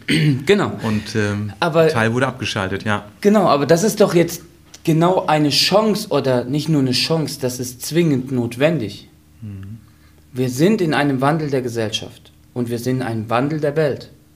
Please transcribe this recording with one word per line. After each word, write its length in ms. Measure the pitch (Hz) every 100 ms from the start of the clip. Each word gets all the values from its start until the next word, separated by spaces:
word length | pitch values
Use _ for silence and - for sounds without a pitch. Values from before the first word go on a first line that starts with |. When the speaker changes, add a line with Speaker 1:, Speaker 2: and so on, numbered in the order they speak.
| -
Speaker 1:
<clears throat> 380 | 160 151 131 -
Genau. 320 | 208 120 104
Speaker 2:
Und, 320 | 113 107 - 110
ähm, 380 | 104 101 104 -
Speaker 1:
Aber 220 | 170 160
Speaker 2:
ein 80 | 160
Teil 240 | 120 110
wurde 140 | 120 131
abgeschaltet, 560 | 131 98 110 95 95
ja. 220 | 107 104 - -
Speaker 1:
Genau, 260 | 202 214 170
aber 180 | 143 139
das 180 | 165
ist 180 | 208 214
doch 120 | 190
jetzt 280 | 170 165 - - - - -
genau 420 | - 160 175 185 -
eine 220 | 156 147
Chance 600 | 143 - 196 220 190 -
oder 340 | 139 127 123
nicht 260 | 123 147 156
nur 120 | 151
eine 100 | 131
Chance, 480 | 123 - 160 135 -
das 180 | 127 120
ist 260 | 123 - -
zwingend 460 | 156 170 127 123
notwendig. 760 | 127 117 113 151 160 101 - - - _ -
Speaker 2:
Mhm. 360 | 107 98 98 113 - - - - -
Speaker 1:
Wir 160 | 127 127
sind 320 | 123 180 214
in 120 | 170
einem 280 | 135 143 131
Wandel 280 | 139 160 151
der 120 | 135
Gesellschaft 720 | 120 113 110 - - - - _ _
und 160 | 123 120
wir 100 | 120
sind 180 | 123 127
in 40 |
einem 260 | 123 113 107
Wandel 300 | 117 143 151
der 160 | 147 147
Welt. 360 | 147 113 - - _